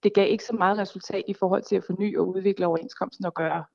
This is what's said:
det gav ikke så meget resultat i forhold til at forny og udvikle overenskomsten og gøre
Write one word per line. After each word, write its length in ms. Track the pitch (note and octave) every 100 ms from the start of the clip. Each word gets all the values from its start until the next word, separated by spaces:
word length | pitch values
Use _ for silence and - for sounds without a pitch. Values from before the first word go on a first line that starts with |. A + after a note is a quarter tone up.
det 120 | G#3
gav 140 | G3+ G3
ikke 160 | A3
så 80 | -
meget 260 | A3+ F#3 G#3
resultat 460 | F#3+ F#3 - G3 -
i 60 |
forhold 280 | G3+ F#3 G3
til 140 | G3+ G3
at 80 | -
forny 320 | F#3 G#3 F#3+
og 100 | F3+
udvikle 380 | F#3 G3 G3 F3+
overenskomsten 580 | E3 E3 - F#3+ - F#3
og 80 |
gøre 300 | E3+ D#3+ D#3 D#3